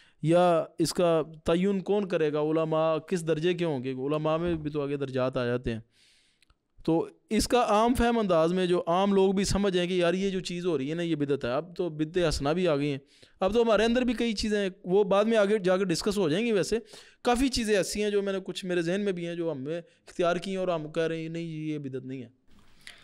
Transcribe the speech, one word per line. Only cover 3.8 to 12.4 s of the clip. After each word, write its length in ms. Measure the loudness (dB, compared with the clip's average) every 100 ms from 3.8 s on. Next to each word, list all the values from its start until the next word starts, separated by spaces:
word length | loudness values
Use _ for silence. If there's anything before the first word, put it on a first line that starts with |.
| -4
उलमा 440 | -4 -4 -2 0 0
में 260 | 0 -2
भी 60 | -4
तो 120 | -4
आगे 160 | -4 -4
दर्जात 400 | -2 -2 -2 0
आ 80 | -2
जाते 260 | -2 -4
हैं। 120 | -8 -10 _ _ _ _ _ _ _ _ _ 0
तो 340 | 0 0 -8 _
इसका 300 | -2 2 2
आम 320 | 4 4 4
फहम 260 | 4 2 2
अंदाज 320 | 2 4 4
में 160 | 2 0
जो 120 | 0
आम 340 | 2 2 4
लोग 220 | 4 4 2
भी 100 | 0
समझ 280 | 0 0
जाएंगे, 220 | 0 0 0
"यार 200 | 2 0
ये 160 | -2
जो 80 | -4
चीज़ 280 | -6 -6 -2
हो 100 | -2
रही 120 | -2
है 60 | -4
ना, 80 |
ये 120 | -2 -2
बिदअत 300 | 0 -2 0
है।" 120 | -4
अब 160 | -4 -6
तो 120 | -6
बिदअत 280 | -4 -4 0
हसना 360 | 0 0